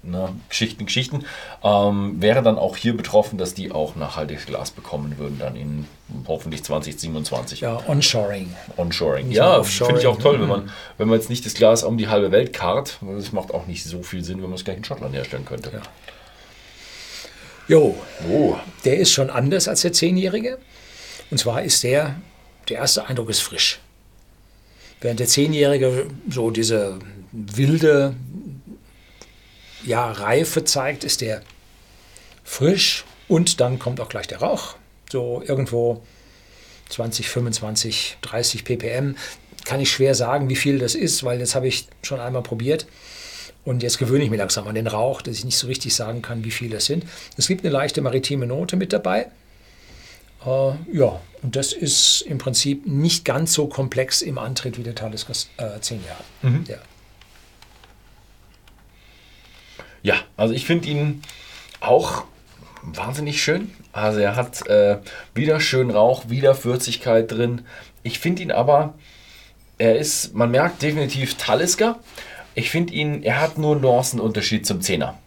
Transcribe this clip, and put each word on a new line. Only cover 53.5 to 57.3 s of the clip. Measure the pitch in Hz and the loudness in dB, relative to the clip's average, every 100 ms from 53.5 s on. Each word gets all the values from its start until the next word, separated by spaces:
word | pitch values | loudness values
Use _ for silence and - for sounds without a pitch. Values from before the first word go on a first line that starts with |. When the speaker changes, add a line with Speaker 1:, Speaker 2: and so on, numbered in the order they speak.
Speaker 2:
so | - - | 2 0
komplex | - 131 127 131 - | -2 -2 -2 0 -2
im | 262 131 | -2 -6
Antritt | 110 131 127 117 | -4 -4 -6 -6
wie | |
der | 117 | -8
Talisker, | 113 113 107 - - - - | -8 -8 -8 -8 -8 -8 -8
äh, | 113 104 | -10 -6
zehn | - 113 | -8 -8
Jahre. | 87 - - - | -10 -14 -18 -2
Speaker 1:
Mhm. | 131 131 170 | 2 2 -2
Speaker 2:
Ja. | 104 - - - _ - | -12 -14 -20 -20 _ -20